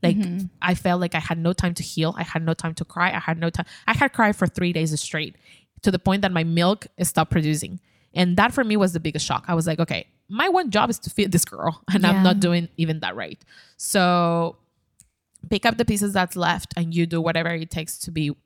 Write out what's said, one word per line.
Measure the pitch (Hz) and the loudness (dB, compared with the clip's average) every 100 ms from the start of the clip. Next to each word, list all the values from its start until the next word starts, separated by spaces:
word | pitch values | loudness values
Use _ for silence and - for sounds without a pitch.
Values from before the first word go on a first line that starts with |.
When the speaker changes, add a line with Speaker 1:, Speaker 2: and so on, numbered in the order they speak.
Speaker 1:
Like, | 175 196 | 2 0
Speaker 2:
Mm-hmm. | 190 175 185 _ | 0 -4 -8 _
Speaker 1:
I | 180 | -2
felt | 175 185 175 | 0 0 0
like | 175 | 0
I | 165 | -2
had | 156 165 | -4 -2
no | 165 | -2
time | 185 180 | 0 -2
to | 170 | -2
heal. | 160 - 160 175 | -8 -2 -2 -2
I | |
had | 170 165 | -6 -4
no | 165 | -2
time | 165 170 | -2 -4
to | 160 | -6
cry. | 160 - 180 | -10 -2 -2
I | - | -2
had | - 165 | -4 -2
no | 170 | -2
time. | - 175 - - | -4 -8 -6 0
I | |
had | 226 277 | 2 2
cried | - 220 208 | 4 2 2
for | 185 | -2
three | - 175 | 0 -2
days | 170 160 156 | 0 -2 -2
straight | - 160 156 - _ - _ - | -4 -6 -6 -10 _ -20 _ -4
to | - | 0
the | 185 | 0
point | - 190 | 2 2
that | 202 | 2
my | 175 | 0
milk | 165 165 175 208 - - | 2 2 2 2 -4 -6
stopped | 180 - 160 | -2 0 2
producing. | 180 151 151 - 180 _ _ _ | 2 2 0 -4 -10 _ _ _
And | - 180 175 | 0 2 4
that | 220 | 4
for | 247 | 4
me | 233 214 | 2 4
was | 190 | 2
the | 170 | 2
biggest | 160 151 | -4 -4
shock. | - 131 - | -4 -4 -2
I | |
was | 170 160 | -2 0
like, | 156 | 0
"Okay, | 165 110 - _ _ | 0 -2 -8 _ _
my | 214 339 | -2 2
one | 370 330 | 2 2
job | 202 240 | 0 0
is | 233 | -2
to | - | -6
feed | - 202 | -2 2
this | 175 | 2
girl, | - - - 160 - | 0 -4 -4 -4 -2
and | 190 | 2
I'm | 180 190 | 4 6
Speaker 2:
Yeah. | |
Speaker 1:
not | 190 202 | 4 4
doing | 185 175 170 - | 2 0 -2 -4
even | 165 160 | -2 -2
that | 92 95 | -4 -8
right." | 87 - _ - - _ | -10 -12 _ -20 -20 _
So | - 202 180 175 170 170 165 - _ _ _ _ _ _ _ _ - | -2 2 4 4 2 0 -2 -6 _ _ _ _ _ _ _ _ -4
pick | 202 233 | 0 2
up | 226 | 2
the | |
pieces | 233 208 202 | 0 0 0
that's | 196 180 - | 0 -2 0
left | 170 175 - - | 0 0 -4 -6
and | 165 | -4
you | 165 170 | 0 0
do | 165 | 0
whatever | 165 165 165 | 0 0 -2
it | 170 165 | -4 -8
takes | - 160 - | -8 -8 -10
to | - | -8
be | 160 151 147 | -4 -4 -4